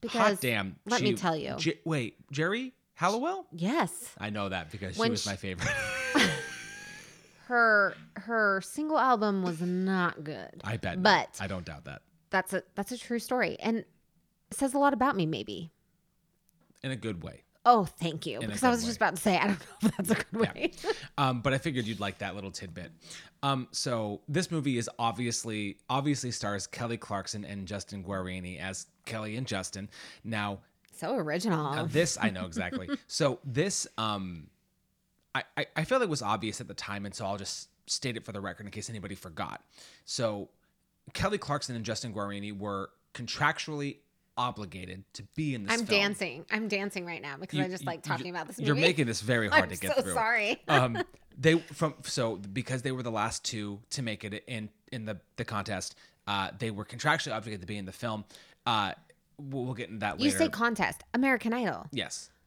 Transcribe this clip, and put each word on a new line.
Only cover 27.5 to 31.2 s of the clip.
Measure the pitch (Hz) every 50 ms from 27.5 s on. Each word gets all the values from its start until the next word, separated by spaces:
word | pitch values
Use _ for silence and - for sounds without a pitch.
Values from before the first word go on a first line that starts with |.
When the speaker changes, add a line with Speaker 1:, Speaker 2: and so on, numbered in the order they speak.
| 101 101 98
Speaker 2:
Justin | 92 104 101 - - - 101 92
Guarini | 98 101 95 92 92 92 92 90 90 90 73
as | 82 95 95 - - - _ _ _
Kelly | - 117 110 107 107 107
and | 117 135
Justin. | 127 113 98 95 - - 98 98 104 - - - - - - _
Now, | 104 113 107 104 104 101 98 - _ _ _ _ _ -
Speaker 1:
So | - - 160 -
original. | 262